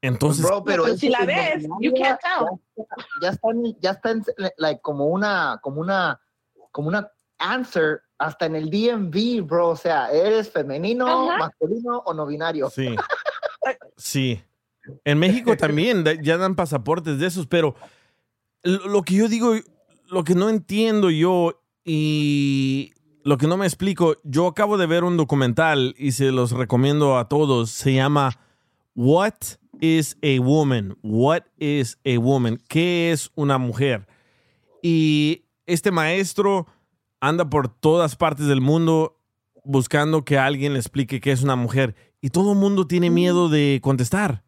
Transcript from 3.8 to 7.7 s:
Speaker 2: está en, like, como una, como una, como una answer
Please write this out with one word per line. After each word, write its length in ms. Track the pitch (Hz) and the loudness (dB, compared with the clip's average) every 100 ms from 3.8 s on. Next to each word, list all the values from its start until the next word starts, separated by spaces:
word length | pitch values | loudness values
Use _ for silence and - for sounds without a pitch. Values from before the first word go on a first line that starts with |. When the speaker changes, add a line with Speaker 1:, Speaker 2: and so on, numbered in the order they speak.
| 180 | -4
Speaker 2:
está 200 | 196 226 | -2 -4
en, 120 | 226 208 - 185 - | -4 -6 -6 -6 -4
like, 240 | 156 143 | -4 -4
como 240 | - 143 147 | -6 -2 -2
una, 520 | 180 208 196 151 113 | 0 -2 -2 -2 -4
como 180 | 139 143 | -8 -8
una, 380 | 170 196 175 131 _ _ _ _ _ | -4 -2 -2 -4 _ _ _ _ _
como 160 | - 147 | -8 -4
una 200 | 202 202 _ _ _ | -4 -6 _ _ _
answer 640 | 170 254 247 | -6 -4 -4